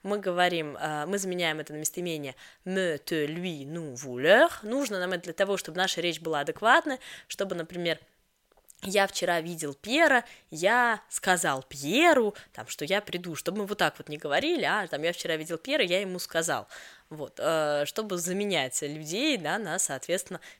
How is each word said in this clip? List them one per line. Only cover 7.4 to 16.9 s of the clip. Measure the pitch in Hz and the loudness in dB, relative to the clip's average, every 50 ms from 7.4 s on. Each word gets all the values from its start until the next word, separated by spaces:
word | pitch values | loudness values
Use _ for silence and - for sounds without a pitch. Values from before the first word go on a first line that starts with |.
| 202 190 185 | -4 -4 -4
например, | 170 165 - - 175 170 170 160 - - _ _ _ _ _ _ _ _ _ _ _ _ _ - _ | -6 -6 -8 -6 -4 -2 -2 -2 -2 -6 _ _ _ _ _ _ _ _ _ _ _ _ _ -18 _
я | - 196 190 202 196 | -8 0 4 4 4
вчера | 190 - - 175 175 175 170 | 4 2 -2 0 0 0 0
видел | 160 170 175 156 156 143 139 | 0 -4 -6 -6 -6 -8 -8
Пьера, | _ - 202 247 311 339 302 269 240 - - - - _ _ | _ -4 0 4 4 6 6 6 4 2 0 -20 -20 _ _
я | 165 151 170 196 233 247 247 233 220 196 - _ | -6 0 2 4 6 6 4 4 2 -2 -6 _
сказал | - - - 190 185 170 175 160 139 131 | -8 -2 2 2 2 4 4 0 0 0
Пьеру, | 131 _ - 135 139 143 190 269 339 349 302 262 226 202 - - - _ | -4 _ -12 -8 -4 2 4 6 6 8 8 6 4 2 -2 -6 -20 _
там, | _ - 113 - | _ -14 -10 -10
что | - - 151 | -8 -8 -2
я | 147 185 208 | 0 0 -2
приду, | 208 - - 185 175 175 160 | -2 -4 -6 -6 -6 -6 -8
чтобы | - - 170 185 214 | -4 -4 -4 -2 -2
мы | 202 | -4
вот | 196 208 - | -4 0 2
так | 180 151 - - | 2 0 0 -4
вот | 143 - | -12 -10
не | 151 147 | -10 -8
говорили, | - 151 143 165 247 320 349 294 175 | -2 0 2 2 2 2 0 2 2
а | 143 185 208 196 | 2 2 0 0
там | - - 143 | -2 -4 -2
я | 151 170 | 0 -2
вчера | 170 - - 170 160 | -2 -2 -2 -2 -2
видел | 156 156 160 170 160 | -2 -2 -6 -6 -8
Пьера, | - 262 285 311 | -4 -2 2 2
я | 214 175 175 190 | 2 2 2 0
ему | 202 190 180 175 | 0 -2 -6 -8
сказал. | - - - 165 160 165 143 113 101 _ - - - - | -8 -2 -2 -2 0 0 -2 -2 -4 _ -18 -18 -18 -20